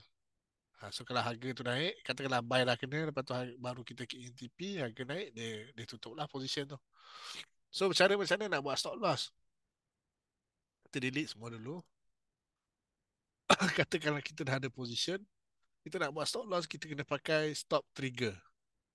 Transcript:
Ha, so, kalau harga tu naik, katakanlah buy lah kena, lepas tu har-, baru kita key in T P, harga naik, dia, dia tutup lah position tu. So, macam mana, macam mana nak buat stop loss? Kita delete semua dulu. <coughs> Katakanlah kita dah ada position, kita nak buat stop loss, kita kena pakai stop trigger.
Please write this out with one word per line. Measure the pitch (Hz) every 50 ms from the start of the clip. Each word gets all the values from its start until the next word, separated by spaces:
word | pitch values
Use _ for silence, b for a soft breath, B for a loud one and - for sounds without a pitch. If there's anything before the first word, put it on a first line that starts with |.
| - _ _ _ _ _ _ _ _ _ _ _ _ _ _ - -
Ha, | 101 -
so, | -
kalau | 123 - 123 120 107
harga | 120 120 113 123 131
tu | 123 117 123
naik, | 120 123 135 160 185 233 - -
katakanlah | - 127 127 139 135 131 123 117
buy | 120 127 127
lah | 127 127 120 -
kena, | - 131 139 156 160 156
lepas | 143 131 127
tu | - 127
har-, | 127 127 123 120 127
baru | 123 123 123 123
kita | 120 - 123 123 123
key | - 127 127 120 123
in | 120 127
T | 127 - -
P, | - 175 202 202 175
harga | 135 117 107 -
naik, | 127 123 147 180 214 - 110
dia, | 113 117 113 110 107 110 120 -
dia | 113 113 -
tutup | - 110 - 113 113
lah | 156 147 143
position | - 135 131 131 - 151 139 139
tu. | 143 131 _ _ _ B B B B B B B B B B B _ _ _ _ -
So, | - 196 190
macam | 165 - 180
mana, | 190 202 202
macam | 196 - 175 -
mana | - 202 175
nak | 143 139
buat | 175 165 -
stop | - 165 -
loss? | - 220 180 143 - - - _ _ _ _ _ _ _ _ _ _ _ _ _ _ _ _ _ _ _ _ _ _ _ _ _ _ _ _ _ _ _ -
Kita | - 143 127
delete | 127 131 147 156 - -
semua | 107 113 117
dulu. | 117 110 110 127 160 180 - _ _ _ _ _ _ _ _ _ _ _ _ _ _ _ _ _ _ _ _ _ _ _ _ _ _ _ _ _ _ _ _ -
<coughs> | - - 190 175 - -
Katakanlah | 147 - - 165 156 151 147 143
kita | - - 156 - 151
dah | 131 131
ada | 135 135 131
position, | 120 131 127 120 117 - - 165 180 196 214 - _ _ _ _ _ _ _ _ _ _ -
kita | 165 156 185
nak | 165 143 147
buat | 156 143 -
stop | - 233 254 214
loss, | 185 175 165 -
kita | - 151 -
kena | 156 151 143 139
pakai | - 147 135 - - 160 156 156 151 143 -
stop | - - 160 143 - _
trigger. | - - 139 127 123 123 123 107 90 87 - - _ _ _ _ _ _ _ _ _